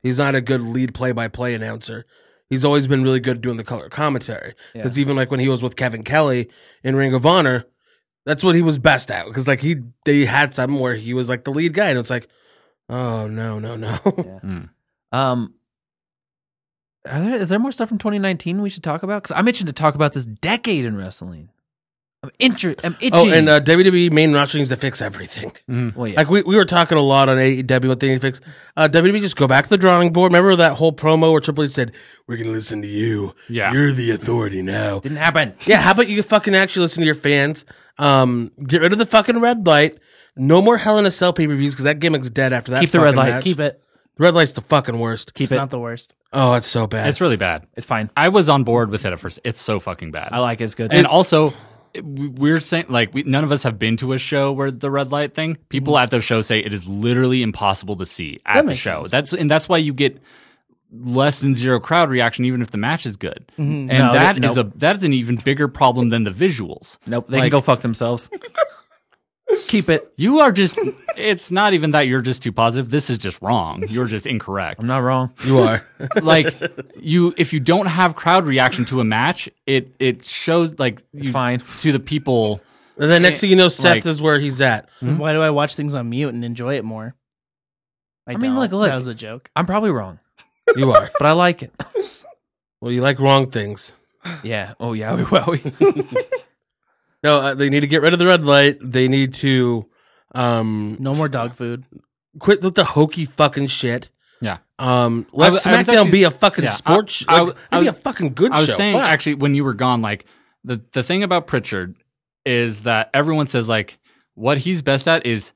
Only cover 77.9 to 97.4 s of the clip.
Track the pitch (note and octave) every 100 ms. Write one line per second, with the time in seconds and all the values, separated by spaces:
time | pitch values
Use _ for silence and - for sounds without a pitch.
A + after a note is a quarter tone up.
77.9 | E3 F3+ D3+ E3+ F#3 D#3+ C3 B2+ - A#2
78.9 | C3 A2+ A2 C#3+ F3 - _ - C3+ B2+
79.9 | _ C3 B2+ - - - E3 E3 D#3 B2+
80.9 | G#2+ _ C#3+ C#3 C3 B2 B2 - - D#3
81.9 | C#3 - D3+ C#3 A#2+ A2 G#2 _ _ _
82.9 | - D3+ E3+ F3+ D3+ G3 F#3 F3+ - E3
83.9 | C#3 E3+ D3+ D#3 D3 C#3+ C3 C3+ G#2+ -
84.9 | _ B2+ D#3 D3+ D#3 D#3 D3 D3 - D3
85.9 | C#3 A#2+ B2 C#3+ A#2 A#2+ A#2 A#2+ C#3 A2
86.9 | A2 A2+ - _ _ _ _ _ _ _
87.9 | _ _ _ - D#3+ C4 C4 A#3 F#3+ G#3
88.9 | C3 B2+ A2+ A2 A#2+ _ D3+ F3 G3+ G#3+
89.9 | C3 F#2+ - _ _ _ _ - A#3 C3+
90.9 | D#5 - - D3 E3 F3+ E3+ B2+ - -
91.9 | A4 G#4 - - D#5+ _ _ _ _ A#2+
92.9 | B2 C3 C3 C#3 C3+ C3 A#2+ G#2 G2+ -
93.9 | _ _ _ C4+ - A2 G#2+ G2 A2 A#2+
94.9 | A2 A2 A#2 - F#3 - D#3+ D3 - G3+
95.9 | D3 B2+ B2+ - B4+ _ _ _ _ _
96.9 | _ _ _ D3+ D3